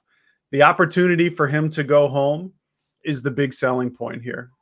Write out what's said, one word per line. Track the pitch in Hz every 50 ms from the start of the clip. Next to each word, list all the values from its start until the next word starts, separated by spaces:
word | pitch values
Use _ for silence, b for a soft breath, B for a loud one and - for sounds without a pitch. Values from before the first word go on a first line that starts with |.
| _ _ _ _ _ _ _ _ _ -
The | 139 139 147
opportunity | 160 175 - 180 160 - 180 180 180 175 165 170 170
for | 170 - 151
him | 131 151 151 156 156
to | 156 160 143
go | 131 147 147 143 135
home | 135 143 139 143 151 160 185 185 _ _ _ _ _ _ _ _ _ _ -
is | 160 143 123 117
the | 139
big | 120 135 139 131 -
selling | - - 127 127 127 127 120
point | 120 - 117 120 123 123
here. | 117 120 117 120 123 - _ _